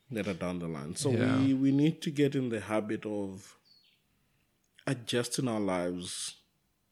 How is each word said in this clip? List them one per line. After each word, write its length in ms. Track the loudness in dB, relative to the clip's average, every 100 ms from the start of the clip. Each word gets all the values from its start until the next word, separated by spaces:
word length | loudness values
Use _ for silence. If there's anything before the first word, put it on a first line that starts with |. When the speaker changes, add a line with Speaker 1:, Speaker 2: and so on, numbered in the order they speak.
| -8
Speaker 1:
later 220 | -4 -4
down 260 | -2 -2 -2
the 80 | -4
line. 280 | -6 -6 -2
So 160 | 0
Speaker 2:
Yeah. 260 | 2 4 4
Speaker 1:
we, 140 | 4
we 180 | 4 4
need 300 | 4 4 2
to 100 | -4
get 220 | 2 2 2
in 140 | -2
the 100 | -4
habit 440 | 0 -2 0 -4 -4
of 500 | -4 -4 -8 -16 -20 _ _ _ _ _ _ _ _ _ _ _ -10 -4
adjusting 600 | -4 0 -2 0 -2 0
our 120 | 0
lives, 760 | 0 2 0 -2 -6 -8 -10 -12 _ _ _ _ _